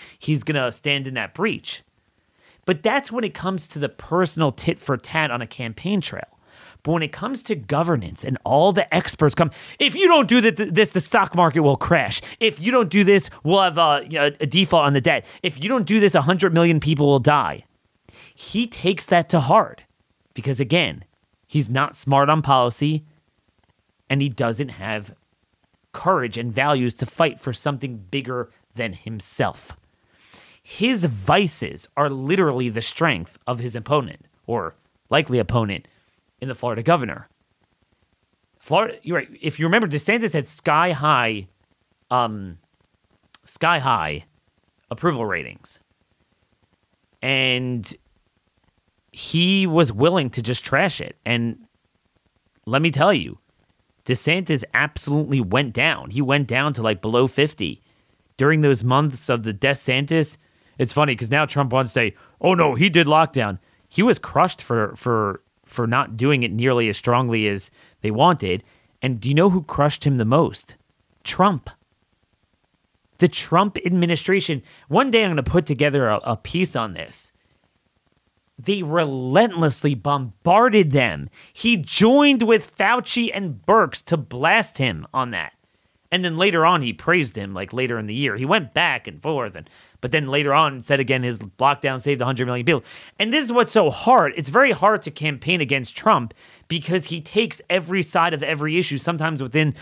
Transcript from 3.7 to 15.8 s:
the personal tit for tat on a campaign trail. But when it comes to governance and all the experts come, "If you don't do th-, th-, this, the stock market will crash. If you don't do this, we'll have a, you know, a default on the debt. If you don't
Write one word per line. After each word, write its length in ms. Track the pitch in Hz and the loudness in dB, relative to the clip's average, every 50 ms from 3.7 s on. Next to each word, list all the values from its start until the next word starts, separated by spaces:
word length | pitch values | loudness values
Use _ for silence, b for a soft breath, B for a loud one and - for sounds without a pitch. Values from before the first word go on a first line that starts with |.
| - 151 | -8 -6
the 120 | 143 131 | -6 -6
personal 600 | - - - - 165 180 185 160 - 160 160 139 | -8 -10 -10 -4 0 0 0 0 0 0 0 0
tit 300 | 117 - - 165 165 - | 0 -2 -4 -4 -4 -4
for 160 | - - 135 | -4 -6 -6
tat 340 | 117 - - - 160 156 139 | -6 -6 -6 -4 -2 -2 -2
on 120 | 120 120 | -4 -6
a 40 | 123 | -8
campaign 540 | - - - 123 113 110 - - 180 208 190 | -10 -10 -10 -10 -10 -10 -8 -6 -4 -4 -4
trail. 380 | - - - 95 - - _ _ b b b b b b b b | -4 -6 -8 -12 -12 -14 _ _ b b b b b b b b
But 100 | - 147 | -4 -2
when 100 | 165 170 | 0 0
it 100 | 156 147 | -2 -4
comes 300 | - - - 233 277 233 | -8 -8 -8 -8 -8 -6
to 120 | - - 214 | -6 -6 -6
governance 720 | 151 107 95 143 147 170 170 165 120 92 82 - - - | -6 -4 -2 0 0 0 0 0 -2 -2 -6 -8 -6 -4
and 140 | - 127 - | -4 -4 -4
all 300 | - - 127 143 170 202 | -2 0 2 4 4 4
the 200 | 185 196 - - - | 4 2 0 0 0
experts 400 | 175 - - - - 156 147 - | -2 -2 -2 0 2 2 2 4
come, 160 | - 165 147 B B B B B B | 2 0 0 B B B B B B
"If 160 | 285 277 185 | 0 0 2
you 140 | 339 392 349 | 4 4 6
don't 180 | 339 302 254 | 6 6 6
do 140 | 160 233 254 | 6 4 4
th-, 160 | 214 226 151 | 4 4 2
th-, 140 | 190 214 196 | 0 -2 -2
this, 180 | 170 180 214 - | 2 2 2 2
the 120 | - 185 | 2 0
stock 340 | - - - 214 190 - - | 0 2 2 2 0 2 2
market 260 | 170 175 160 127 165 | 2 4 4 4 4
will 160 | 151 143 139 | 4 4 4
crash. 460 | - - - 175 156 123 98 - - B B B B | 2 2 2 2 2 2 0 -4 -8 B B B B
If 180 | 226 220 - - | 0 0 0 0
you 140 | 165 226 | -2 0
don't 160 | 254 254 233 156 | 2 2 2 2
do 160 | 165 208 196 | 4 4 6
this, 240 | 185 202 190 - - B B | 6 6 4 4 0 B B
we'll 180 | B 147 190 196 | B 2 4 4
have 160 | 190 180 156 | 4 2 2
a, 300 | 165 170 156 143 143 - - | 4 4 4 4 2 -2 -4
you 100 | 160 151 | -2 0
know, 120 | 143 147 143 - | 0 0 0 -2
a 60 | 160 | -4
default 400 | 135 - 185 190 - 185 165 143 | 0 2 2 2 4 4 4 4
on 80 | 143 143 | 4 4
the 80 | 139 | 2
debt. 240 | 120 170 147 120 - B B B | 2 2 0 0 -2 B B B
If 200 | B 185 - 131 | B -8 -8 -6
you 60 | 151 208 | -4 -2
don't 180 | 269 247 | -2 -2